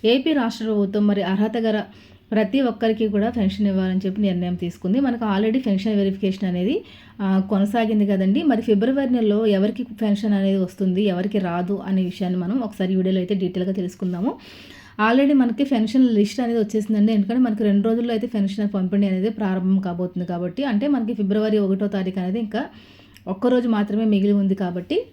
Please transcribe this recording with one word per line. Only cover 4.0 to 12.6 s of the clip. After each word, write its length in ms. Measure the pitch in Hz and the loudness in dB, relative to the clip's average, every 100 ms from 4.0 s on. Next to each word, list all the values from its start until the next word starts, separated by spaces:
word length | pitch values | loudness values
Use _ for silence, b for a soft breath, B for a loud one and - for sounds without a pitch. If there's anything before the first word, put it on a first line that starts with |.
| 190 | -2
చెప్పి 160 | 190 | -2
నిర్ణయం 340 | 202 180 180 180 | 0 0 -2 -4
తీసుకుంది. 440 | 175 - 180 233 | -6 -6 -2 0
మనకు 260 | 277 240 226 | 0 -2 -2
already 400 | 196 220 240 240 | 0 2 0 0
పెన్షన్ 300 | 190 214 208 | 0 0 0
వెరిఫికేషన్ 540 | 196 196 196 190 190 | 0 0 -2 -2 -4
అనేది, 340 | 180 180 349 B B B B | -2 -2 -2 B B B B
ఆ, 180 | 196 190 | 0 0
కొనసాగింది 640 | 190 202 202 233 220 214 202 | 2 0 2 0 0 2 2
కదండి. 380 | 196 190 226 | 2 2 2
మరి 180 | 330 226 | 2 2
ఫిబ్రవరి 520 | 233 208 233 269 269 | 2 2 2 0 0
నెలలో 320 | 247 220 202 226 | 2 2 2 2
ఎవరికి 380 | 196 208 262 | 2 0 -2
పెన్షన్ 500 | 247 - 214 202 220 | -10 -4 -2 0 0
అనేది 240 | 202 196 190 | 0 2 0
వస్తుంది, 460 | 185 - 190 180 | -2 -2 -2 2
ఎవరికి 360 | 208 180 196 214 | 0 0 -2 -2
రాదు 340 | 185 175 180 | -2 -4 -2
అనే 300 | 202 185 190 | -4 -2 0
విషయాన్ని 360 | 180 - 180 180 | -2 -2 -2 -2
మనం 220 | 175 247 | -2 -2